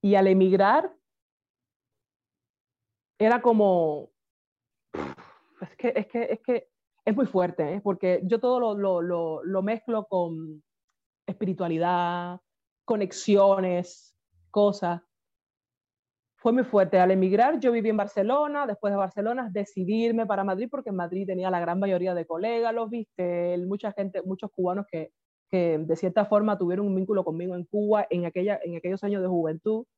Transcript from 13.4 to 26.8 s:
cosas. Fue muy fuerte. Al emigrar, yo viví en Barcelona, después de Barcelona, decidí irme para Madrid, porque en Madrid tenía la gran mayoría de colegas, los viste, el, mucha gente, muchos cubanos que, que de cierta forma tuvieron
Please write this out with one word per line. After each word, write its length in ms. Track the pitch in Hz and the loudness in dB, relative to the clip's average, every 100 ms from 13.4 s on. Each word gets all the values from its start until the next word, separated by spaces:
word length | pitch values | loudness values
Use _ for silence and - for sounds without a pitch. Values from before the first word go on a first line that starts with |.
| 196 196 185 180 180 - _ _ _ _ _ | 6 4 0 -2 -4 -14 _ _ _ _ _
cosas. 520 | 208 202 196 175 175 _ _ _ _ _ _ _ _ _ _ _ _ _ _ | 2 2 2 -4 -6 _ _ _ _ _ _ _ _ _ _ _ _ _ _
Fue 120 | 233 | 2
muy 100 | 247 | 2
fuerte. 360 | 254 202 185 190 | 2 4 4 4
Al 120 | 180 | 4
emigrar, 480 | 190 185 208 254 311 | 4 4 4 4 4
yo 120 | 262 | 2
viví 180 | 233 220 | 2 0
en 80 | 214 | 0
Barcelona, 680 | 202 208 202 277 294 294 277 | -2 -2 0 2 0 -2 -4
después 260 | 202 208 | -4 -2
de 60 | 202 | -2
Barcelona, 520 | 190 202 208 247 233 | -2 -2 -4 -4 -4
decidí 520 | 190 202 - 180 220 233 | -6 -6 -6 -2 0 2
irme 200 | 226 220 | 0 0
para 180 | 196 | -2
Madrid, 240 | 196 190 240 | 0 -2 -4
porque 180 | 277 247 | -6 -6
en 60 | 190 | -6
Madrid 320 | 170 180 196 | -4 -6 -4
tenía 240 | 185 185 | -4 -2
la 80 | 180 | -2
gran 200 | 170 180 | -2 -2
mayoría 360 | 196 185 185 175 | 0 0 0 -4
de 100 | 160 | -4
colegas, 480 | 165 214 233 233 | -4 -2 -2 -2
los 160 | 226 226 | -2 -4
viste, 640 | 233 214 - 180 175 175 | -6 -10 -6 -4 -2 -2
el, 140 | 180 180 | -2 -4
mucha 240 | 202 214 | -6 -6
gente, 320 | 196 196 190 | -6 -6 -6
muchos 260 | 190 190 208 | -8 -8 -10
cubanos 360 | - 180 185 202 | -4 -2 -2 -6
que, 200 | 165 156 _ _ _ _ | -10 -10 _ _ _ _
que 260 | 185 170 156 | 0 0 0
de 180 | 156 160 | -2 -2
cierta 300 | 185 180 208 | 0 0 2
forma 320 | 208 214 202 | 2 2 0
tuvieron 300 | 175 185 | -2 -2